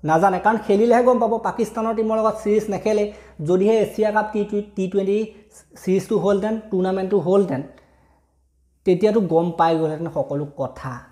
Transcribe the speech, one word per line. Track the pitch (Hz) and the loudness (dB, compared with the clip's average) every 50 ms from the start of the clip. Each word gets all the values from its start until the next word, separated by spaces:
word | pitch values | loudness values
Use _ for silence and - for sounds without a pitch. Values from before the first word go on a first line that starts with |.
| - | 0
নাজানে, | 151 156 165 185 196 185 180 | 2 2 4 4 2 2 2
কাৰণ | - 208 226 226 | 0 0 0 0
খেলিলেহে | - - 202 196 226 233 233 233 247 | 0 0 2 2 4 4 4 4 6
গম | 247 254 240 | 4 4 4
পাব। | 233 220 226 220 220 | 2 0 -2 -2 -2
পাকিস্তানৰ | 202 180 - 226 208 - 233 220 226 226 | -4 -2 -2 -4 -4 -4 -4 -4 -4 -2
টিমৰ | 214 220 220 220 220 | -2 -2 -2 0 0
লগত | 220 220 214 214 - | 0 0 -2 -2 -2
ছিৰিজ | 214 208 214 208 - | 0 2 2 0 0
নেখেলে। | 196 - - 214 214 208 208 208 - - - - - - 151 151 | -6 -4 -2 0 0 0 0 -2 -6 -12 -20 -20 -14 -10 -2 0
যদিহে | 180 185 196 208 226 220 | 2 2 4 4 4 2
এছিয়া | 208 - - - 214 214 | 2 0 0 -2 -2 0
কাপ | 208 214 208 - | 0 0 -2 -2
টি | - 214 202 | -2 -4 -4
টু-, | 202 - 208 202 - - | -2 -2 -6 -6 -6 -6
টি | - 190 185 | -6 -6 -2
টুৱেণ্টি | 190 196 190 190 202 214 220 214 - - - _ _ - - _ - - | -2 -2 0 0 0 -2 -2 -4 -10 -20 -20 _ _ -20 -20 _ -20 -12
ছিৰিজটো | - - 185 196 190 - 226 202 | -2 0 0 0 0 0 -2 0
হ'লহেঁতেন, | 170 196 202 196 190 214 220 220 - - | 2 2 0 0 0 -2 -4 -6 -6 -6
টুৰ্ণামেণ্টটো | - 185 185 185 185 190 190 190 202 202 | -4 -2 -2 0 -2 -2 -2 0 0 0
হ'লহেঁতেন, | 156 170 190 202 202 175 151 127 147 - - - _ _ _ _ _ _ _ _ _ _ _ _ _ _ _ _ _ _ _ _ _ | 0 2 2 2 2 2 -2 -8 -8 -10 -16 -20 _ _ _ _ _ _ _ _ _ _ _ _ _ _ _ _ _ _ _ _ _
তেতিয়াতো | - 185 175 208 214 208 226 | 0 2 4 4 2 2 2
গম | 202 165 160 165 170 175 | 0 2 2 0 0 0
পাই | 165 - 170 165 165 160 | 0 0 2 2 2 0
গ'লহেঁতেন | 160 156 151 151 170 165 | 0 -2 -4 -4 -8 -6
সকলো | - 156 135 - 147 143 147 143 - - | -4 -6 -6 -4 -4 -6 -6 -8 -6 -8
কথা। | 135 123 - - - 131 127 117 - - | -8 -8 -8 -10 -12 -12 -12 -12 -16 -20